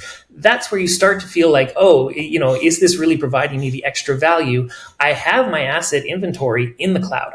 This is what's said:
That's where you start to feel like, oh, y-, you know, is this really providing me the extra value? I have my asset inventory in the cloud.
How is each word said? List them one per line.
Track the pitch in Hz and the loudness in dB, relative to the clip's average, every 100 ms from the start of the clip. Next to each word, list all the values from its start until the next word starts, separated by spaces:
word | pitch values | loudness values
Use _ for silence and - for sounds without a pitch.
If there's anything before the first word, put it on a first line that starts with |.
| - - _ - | -16 -20 _ -2
That's | 202 240 - | 0 0 -2
where | 202 | -2
you | 175 | -2
start | - 190 190 | 2 2 2
to | - | -2
feel | 175 165 | 2 4
like, | 147 131 - | 4 2 4
oh, | 196 147 131 | 6 6 4
y-, | 151 | -4
you | 151 160 | -4 0
know, | 131 127 | 0 2
is | 160 156 | 0 2
this | 180 165 | 2 2
really | 160 156 | 0 0
providing | 139 131 143 135 | 0 0 -2 -4
me | 135 | -6
the | 131 139 | -6 -6
extra | - - 131 | -6 -4 0
value? | 156 170 143 123 123 - - - | 2 2 2 -2 -4 -8 -14 -4
I | 143 | -2
have | 139 165 226 254 | 0 0 0 0
my | 160 | -2
asset | 135 156 - 147 | -2 -2 -2 -2
inventory | 131 185 190 - 131 117 120 - | -2 -4 -6 -4 -2 0 -2 -4
in | 180 | -2
the | 185 | -2
cloud. | - 127 - | -2 -6 -6